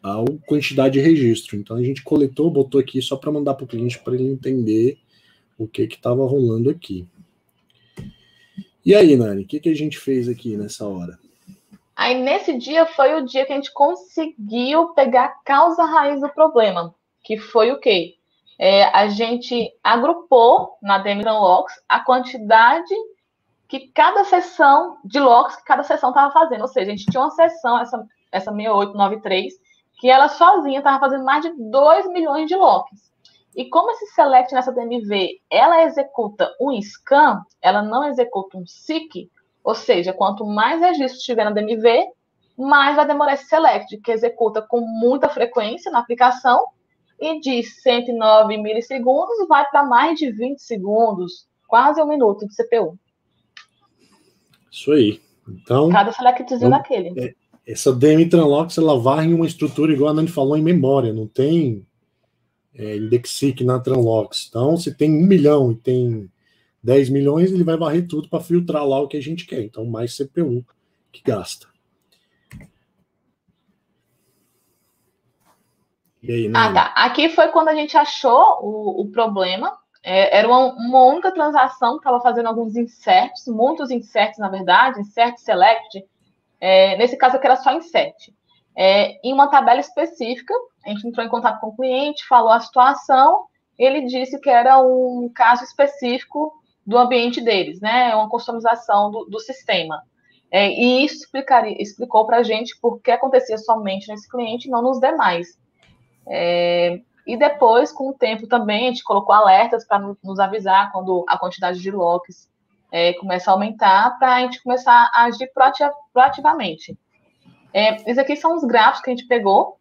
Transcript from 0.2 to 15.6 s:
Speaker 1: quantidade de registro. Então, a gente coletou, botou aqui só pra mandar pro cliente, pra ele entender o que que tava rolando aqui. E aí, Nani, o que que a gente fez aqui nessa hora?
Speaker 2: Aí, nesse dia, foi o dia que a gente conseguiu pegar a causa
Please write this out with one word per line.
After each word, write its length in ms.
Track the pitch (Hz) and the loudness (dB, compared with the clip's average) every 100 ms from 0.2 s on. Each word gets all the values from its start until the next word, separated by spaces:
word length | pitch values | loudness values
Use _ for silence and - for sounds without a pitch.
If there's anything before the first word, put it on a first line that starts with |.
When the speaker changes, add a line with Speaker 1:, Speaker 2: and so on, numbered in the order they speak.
| 120 156 - | -6 -6 -4
Speaker 1:
quantidade 480 | 147 135 135 135 | -4 -2 0 2
de 60 | 135 | 2
registro. 560 | 143 160 123 113 - 101 | 4 4 2 0 -4 -12
Então, 200 | 101 113 | -10 -6
a 60 | |
gente 200 | 123 135 | -6 -6
coletou, 480 | - 151 139 131 160 | -4 0 0 0 -2
botou 300 | 139 135 139 | 0 0 0
aqui 200 | 131 135 | -2 -6
só 160 | 131 135 | -6 -8
pra 160 | - | -6
mandar 220 | 151 143 | -4 -4
pro 120 | 135 127 | -6 -8
cliente, 320 | 117 120 120 | -6 -6 -8
pra 160 | - | -6
ele 160 | 127 127 | -4 -4
entender 680 | 135 135 131 110 110 120 - _ _ _ _ _ _ | -6 -6 -4 -2 0 0 -2 _ _ _ _ _ _
o 80 | 110 | -12
que 200 | - 110 | -8 -8
que 120 | - | -6
tava 260 | - 123 | -4 -2
rolando 460 | 135 139 120 113 120 | -2 0 0 0 -2
aqui. 380 | 165 - 95 87 _ _ _ _ _ _ _ _ - - _ _ _ _ - - _ | -4 -10 -14 -14 _ _ _ _ _ _ _ _ -20 -20 _ _ _ _ -20 -20 _
E 100 | - | 2
aí, 220 | 202 180 135 | 6 6 4
Nani, 260 | 110 98 | 2 -4
o 40 | 95 | -8
que 120 | 151 | -8
que 100 | 170 | -4
a 60 | |
gente 240 | 156 151 143 | -4 -6 -8
fez 300 | - 135 120 | -6 -4 -4
aqui 280 | 117 120 104 | -8 -8 -10
nessa 300 | 104 - 107 | -10 -12 -12
hora? 320 | 95 87 87 _ _ _ - _ _ _ - | -10 -14 -16 _ _ _ -20 _ _ _ -6
Speaker 2:
Aí, 240 | 240 254 | -4 -2
nesse 340 | 254 370 - 262 | -2 -4 -4 -8
dia, 280 | - 311 320 | -4 0 0
foi 280 | - 269 | 2 0
o 100 | 311 | 0
dia 220 | 254 269 269 | -4 -6 -4
que 60 | |
a 40 | 277 | -6
gente 160 | 285 | -8
conseguiu 1160 | - 285 359 - - 320 311 208 226 247 302 339 | -2 -2 -2 -10 -8 -8 -10 -10 -6 -2 0 0
pegar 340 | 330 269 247 | 0 2 2
a 200 | 262 - | 0 -4
causa 400 | - 277 | -2 2